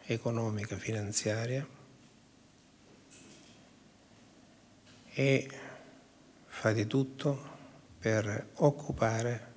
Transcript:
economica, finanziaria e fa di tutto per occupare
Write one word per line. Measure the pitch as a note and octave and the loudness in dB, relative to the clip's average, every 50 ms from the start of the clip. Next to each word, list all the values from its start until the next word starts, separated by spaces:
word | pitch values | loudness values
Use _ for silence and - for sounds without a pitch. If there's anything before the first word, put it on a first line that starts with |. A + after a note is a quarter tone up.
| - | -4
economica, | - A#2 A#2 - B2 A#2 A#2 A#2 A2 G#2+ G#2 G2+ - G#2 | -4 -4 -2 -2 -2 0 0 0 0 -2 -2 -4 -4 -6
finanziaria | F#2 - - A2+ G#2+ G#2 G2+ G#2 - - G#2+ G#2+ A2+ A#2 A#2+ B2+ C3+ D3 - - - - - - - - - - - - - - - - - - - - - - - - - - - - - - - - - - - - - - - - - - - - - - - - - - - - - - - - - - - - - - - - - - - - - - | -6 -4 -4 -2 -2 -2 -2 -2 0 0 0 0 0 -2 -2 -2 -4 -4 -6 -14 -20 -20 -20 -20 -20 -20 -20 -20 -20 -20 -20 -20 -20 -20 -20 -20 -20 -20 -20 -20 -20 -20 -20 -20 -20 -20 -20 -20 -20 -20 -20 -20 -20 -20 -20 -20 -20 -20 -20 -20 -20 -20 -20 -20 -20 -20 -20 -20 -20 -20 -20 -20 -20 -20 -20 -20 -20 -20 -20 -20 -20 -20 -20 -20 -20 -20 -10 -2
e | - C3+ C3+ C3+ C3 - - - - - - - - - - - - - - - - - - - - - | 2 4 4 4 4 2 -2 -10 -12 -12 -14 -16 -16 -20 -20 -20 -20 -20 -20 -20 -20 -20 -20 -20 -20 -20
fa | - - - - A2 | -14 -12 0 2 2
di | G#2+ A2+ G#2 | 4 4 2
tutto | A#2 - C#3 C3+ C3+ - - - D3 C#3 C3+ - - - - - - - - - - - - | 2 2 2 0 0 -4 -2 0 0 0 0 -6 -14 -16 -16 -18 -20 -20 -20 -20 -20 -18 -2
per | - A2 A2 A2 G#2+ G#2 G#2 - - - - | 0 2 2 2 2 0 -2 -4 -6 -8 0
occupare | - E3+ D3 C#3 - - - C3 - A2+ A2+ A2+ A2+ A#2 A#2+ A#2+ A2+ - - - | 6 6 6 6 4 -6 -6 0 2 2 2 4 2 0 0 -2 -4 -8 -14 -20